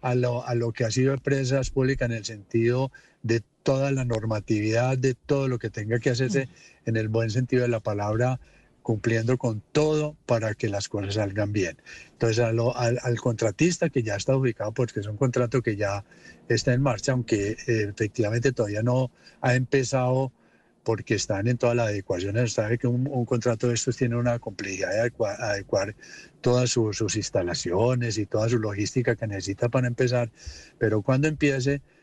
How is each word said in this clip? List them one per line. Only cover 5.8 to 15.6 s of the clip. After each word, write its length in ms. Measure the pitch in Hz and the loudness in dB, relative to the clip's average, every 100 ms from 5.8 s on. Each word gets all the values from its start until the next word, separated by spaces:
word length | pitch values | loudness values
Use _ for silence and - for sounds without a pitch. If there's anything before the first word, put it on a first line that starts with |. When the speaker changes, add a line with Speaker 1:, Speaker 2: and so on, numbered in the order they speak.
| 107 120 | -2 0
Speaker 1:
que 100 | 135 | 2
hacerse 360 | 120 131 135 127 | 0 0 0 -2
Speaker 2:
Mm. 440 | - - _ - | -8 -20 _ -2
Speaker 1:
en 80 | 113 | 0
el 120 | 107 | 0
buen 200 | 113 113 | 0 0
sentido 340 | 110 123 127 | 0 2 2
de 40 | 120 | 2
la 140 | 113 | 0
palabra, 580 | 107 101 104 110 123 131 - - _ _ | -2 -2 -2 0 0 -2 -8 -20 _ _
cumpliendo 560 | - 110 120 113 113 127 | -4 -2 0 0 2 0
con 240 | 120 107 - | 0 -4 -2
todo 440 | 151 151 151 151 - - | 0 2 2 -2 -6 -2
para 280 | 117 110 107 | 0 0 -2
que 140 | 113 | -2
las 200 | 101 - | -4 -4
cosas 260 | 107 98 107 | -6 -4 -2
salgan 360 | 101 101 101 | -2 -2 -2
bien. 260 | 104 87 - - - - | 0 -2 -4 -16 -20 -20
Entonces, 260 | - 117 110 | -2 0 2
a 120 | 117 | 2
lo, 240 | 113 120 123 | 2 0 0
al, 240 | 120 120 | 0 0
al 160 | 127 120 | 0 -2
contratista 680 | 123 113 110 - 170 170 165 | 0 0 -2 2 2 2 0
que 140 | 131 | 0
ya 120 | 110 98 | -2 -2
está 200 | 113 135 | 0 2
ubicado, 380 | 131 107 104 | 0 -2 -4
porque 260 | 110 120 - | -2 -2 -4
es 80 | 101 | -6
un 100 | 104 | -2
contrato 440 | 131 123 120 127 | 0 2 0 0